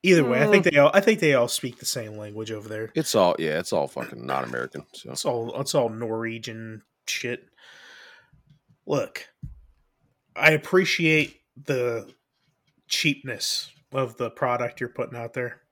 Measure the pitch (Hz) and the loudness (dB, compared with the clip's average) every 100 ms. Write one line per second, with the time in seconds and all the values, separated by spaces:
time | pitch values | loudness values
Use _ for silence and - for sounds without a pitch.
0 | 185 175 131 117 - 202 175 147 143 190 | 8 6 6 4 6 6 6 8 8 6
1 | 196 220 156 135 120 - 127 - - 127 | 4 4 4 4 2 -2 -6 -8 -6 -6
2 | 107 107 107 104 110 107 107 107 - - | -8 -12 -12 -10 -8 -8 -8 -8 -6 -4
3 | 156 113 90 - 78 78 87 85 71 - | 0 4 4 4 0 -2 0 -2 -2 -6
4 | 60 58 62 67 62 62 64 67 - - | -10 -10 -4 -4 -4 -6 -6 -10 -14 -18
5 | - 67 147 120 117 - 139 151 117 110 | -12 -6 -4 -4 -6 -6 -2 0 0 -2
6 | 117 110 113 113 113 110 113 110 _ _ | -6 -6 -6 -8 -12 -12 -14 -16 _ _
7 | - - 120 120 _ _ - - - - | -8 -6 -6 -8 _ _ -20 -20 -20 -20
8 | - - _ _ _ _ _ _ - 139 | -20 -20 _ _ _ _ _ _ -4 -4
9 | 101 - - _ - - _ _ _ _ | -4 -10 -18 _ -18 -18 _ _ _ _
10 | _ _ _ - 151 151 - 185 190 - | _ _ _ -4 -2 -2 0 0 2 0
11 | 160 156 147 _ _ - 139 131 123 117 | 2 2 0 _ _ -18 -6 -4 -2 -6
12 | 92 _ _ _ _ _ _ _ _ - | -10 _ _ _ _ _ _ _ _ -2
13 | 151 139 135 110 - - - _ _ 135 | -2 -2 -8 -8 -6 -6 -8 _ _ -4
14 | 123 - 117 - 127 123 120 - 123 - | -4 -4 -8 -2 -2 0 -4 -6 -10 -6
15 | 123 120 117 131 120 - _ | -8 -8 -10 -8 -8 -10 _